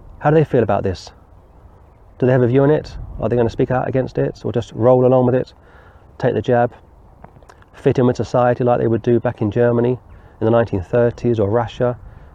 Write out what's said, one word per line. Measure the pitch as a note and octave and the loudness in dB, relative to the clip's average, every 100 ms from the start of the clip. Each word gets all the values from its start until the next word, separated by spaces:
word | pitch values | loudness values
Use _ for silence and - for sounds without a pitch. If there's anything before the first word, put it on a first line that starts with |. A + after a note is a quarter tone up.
| - - | -20 -4
How | D3+ | 2
do | D#3+ | 2
they | |
feel | C#3+ B2+ | 4 2
about | G#2 G2 | 2 0
this? | G2 F2+ - - - - - - - - - - - - | -2 -6 -12 -20 -20 -20 -20 -20 -20 -20 -20 -20 -14 -2
Do | |
they | B2+ | 2
have | C3 | 2
a | A#2+ | 2
view | C3 | 2
on | C#3 | 2
it? | D#3 - - - - | 0 -4 -14 -14 -6
Are | A2 | -2
they | A#2+ | 0
gonna | A#2 | 0
speak | - A#2+ | -2 -2
out | B2+ - | -2 -2
against | B2+ A#2+ - | -4 -4 -4
it, | C#3 - | -4 -6
or | A2+ | -6
just | A#2 - | -6 -6
roll | A2+ A#2+ B2+ B2+ | 0 2 4 4
along | C3 B2 | 4 2
with | |
it, | B2+ - - - - - - - - | 0 -4 -14 -20 -20 -20 -20 -20 -6
take | B2 | -4
the | G#2+ | -2
jab, | B2 A#2+ A#2+ - - - - - - - - - - | 0 0 0 -4 -20 -20 -20 -20 -20 -20 -20 -20 -20
fit | - C#3 B2+ | -4 -2 2
in | B2 | 0
with | B2 | 0
society | G#2+ B2+ B2 A#2+ | -2 0 0 2
like | B2 B2 | 0 0
they | A#2+ | 0
would | A2+ | -2
do | B2 A#2 | 0 0
back | A#2+ - | -2 -4
in | A2 | -2
Germany | A#2+ A#2+ A#2+ A#2+ B2+ - - - - | 0 0 0 -2 -4 -10 -20 -18 -4
in | |
the | A2 | 0
nineteen | A#2 A2+ G2 | 2 0 -4
thirties | - A#2+ A#2+ - A#2+ A2 | -2 0 0 0 -2 0
or | G2 | 0
Russia | A#2 A2+ - B2 A#2+ - - - | -2 -4 -4 -4 -6 -14 -20 -16